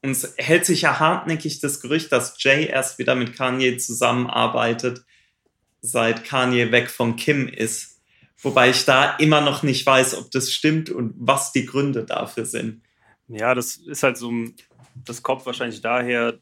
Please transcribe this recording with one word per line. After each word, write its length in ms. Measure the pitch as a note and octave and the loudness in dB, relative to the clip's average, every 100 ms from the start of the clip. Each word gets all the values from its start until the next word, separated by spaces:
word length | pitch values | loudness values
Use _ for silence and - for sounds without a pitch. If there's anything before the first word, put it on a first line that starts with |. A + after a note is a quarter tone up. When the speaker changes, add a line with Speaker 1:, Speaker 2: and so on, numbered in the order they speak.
Speaker 1:
Und 80 | C3+ | -4
es 240 | C3 - - | -4 -6 -8
hält 300 | - E3+ F3 | 2 2 4
sich 160 | F3 | 2
ja 160 | D#3+ C3+ | 2 4
hartnäckig 600 | D#3+ F3+ - D#3+ D#3+ - | 2 2 -2 -4 -4 -6
das 200 | D3 C#3+ | -6 -6
Gerücht, 320 | - D#3 D#3+ | -2 -4 2
dass 220 | B2+ A#2+ - | 0 0 -2
Jay 240 | C#3+ C#3 D3+ | 2 2 2
erst 320 | C3+ C3 - | -2 -4 -4
wieder 160 | - | 0
mit 200 | B2+ A#2+ - | 0 0 -2
Kanye 420 | C3 B2+ C3 B2 | -4 0 0 0
zusammenarbeitet, 1200 | - A#2 B2 A#2+ B2 A#2+ A#2 A#2+ A#2 A#2 B2 B2 _ _ _ _ _ _ _ _ | -6 0 0 2 0 0 0 0 0 0 -4 -6 _ _ _ _ _ _ _ _
seit 440 | - B2 A2+ A2+ | -4 0 0 0
Kanye 480 | - C3+ B2+ B2 A#2 | -2 0 2 2 4
weg 180 | A#2+ A#2+ | 2 0
von 260 | - A#2+ A#2 | -2 -2 0
Kim 320 | - C#3+ A#2+ | 0 0 -2
ist. 520 | - A2 - - _ _ _ _ _ | -4 -4 -4 -10 _ _ _ _ _
Wobei 260 | C#3 C#3 B2 | 0 4 4
ich 140 | B2+ | 4
da 320 | - C3 D3 - | 4 4 4 2
immer 240 | D3+ D3+ | 4 4
noch 220 | C#3+ C#3 | 4 0
nicht 220 | D3 B2+ - | 0 0 4
weiß, 300 | C3+ B2+ - | 4 4 -2
ob 120 | - | -4
das 220 | C3+ B2+ | -4 -2
stimmt 380 | - D#3 D#3+ D#3 | 0 2 2 -2
und 240 | - A#2 - | -6 -6 -4
was 340 | A#2+ C3+ - | 0 0 0
die 120 | C3+ - | -2 -2
Gründe 380 | C3+ C#3+ A#2+ | -2 0 -2
dafür 400 | A2 - - - | -4 -6 -6 -8
sind. 380 | A2+ A#2 A2+ A2 _ _ _ _ _ | -6 -6 -6 -10 _ _ _ _ _
Speaker 2:
Ja, 260 | A2+ A2+ | -2 0
das 220 | B2+ A#2+ - | 2 0 -8
ist 260 | - C#3+ | -12 0
halt 140 | C3+ B2 | 0 0
so 120 | A#2+ | -6
ein, 260 | A#2 A2+ - _ _ _ C3 B2+ | -6 -6 -12 _ _ _ -20 -14
das 160 | A#2 | -10
kommt 220 | - C3 C3 | -4 -4 -4
wahrscheinlich 340 | B2 B2 G#2 | -8 -8 -6
daher 580 | A2+ B2 B2 A#2+ A#2 A2+ | -2 -2 0 0 0 -4